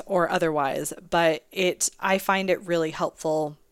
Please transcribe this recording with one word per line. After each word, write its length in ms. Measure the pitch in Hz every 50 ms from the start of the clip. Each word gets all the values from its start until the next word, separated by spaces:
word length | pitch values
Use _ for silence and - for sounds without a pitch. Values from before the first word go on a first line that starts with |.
| 185
or 240 | - 202 180 170 -
otherwise, 640 | - 180 170 165 156 151 143 135 131 143 147 - - - - -
but 380 | - 170 170 165 156 - - _
it, 380 | - 190 190 180 - - - - - -
I 180 | - 196 190 190
find 320 | 190 - 196 190 190 190
it 120 | 175 -
really 300 | - 175 175 170 160 160
helpful 640 | 156 - 170 156 - - - 160 156 156 156 151 151 - _ _